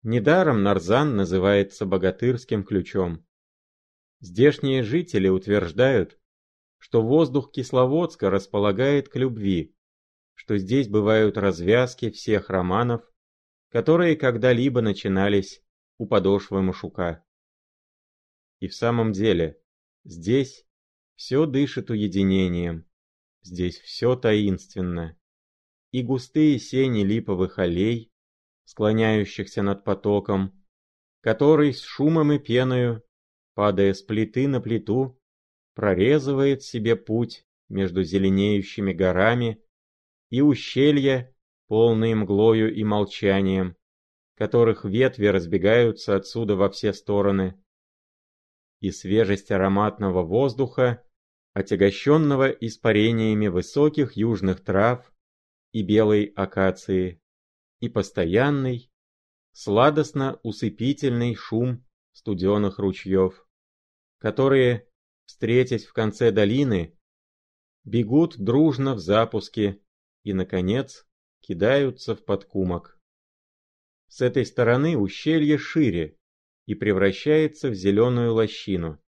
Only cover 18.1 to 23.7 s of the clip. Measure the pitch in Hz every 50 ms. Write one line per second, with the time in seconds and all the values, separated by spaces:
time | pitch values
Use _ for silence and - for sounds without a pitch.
18.1 | _ _ _ _ _ _ _ _ _ _ - 92 - - 113 117 117 117 113 110
19.1 | 101 95 107 110 92 85 82 78 - _ _ _ _ _ _ _ _ _ _ -
20.1 | - 82 82 95 120 139 135 127 - - _ _ _ _ _ _ _ _ _ _
21.1 | _ _ - - 127 139 160 156 127 135 143 135 - 131 - - 117 107 104 101
22.1 | 87 98 98 95 95 95 92 90 87 87 87 85 82 82 82 _ _ _ _ _
23.1 | _ _ _ _ _ _ _ 92 90 87 90 90